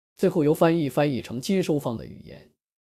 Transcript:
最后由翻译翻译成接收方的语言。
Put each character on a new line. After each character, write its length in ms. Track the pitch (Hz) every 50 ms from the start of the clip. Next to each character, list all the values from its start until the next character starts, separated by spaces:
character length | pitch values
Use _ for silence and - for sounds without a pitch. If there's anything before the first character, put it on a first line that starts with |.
| _ _ _
最 140 | - 202 185
后 140 | 175 170 143
由 100 | 147 160
翻 240 | - 180 165 165
译 100 | 170 151
翻 240 | 131 - 156 147 151
译 80 | 131 107
成 220 | - - 113 127
接 220 | - - 196 190 170
收 160 | - 156 143
方 180 | 139 131 113
的 80 | - 62
语 160 | - - - -
言。 280 | - 64 69 - _ _ _ _ _ _ _ _ _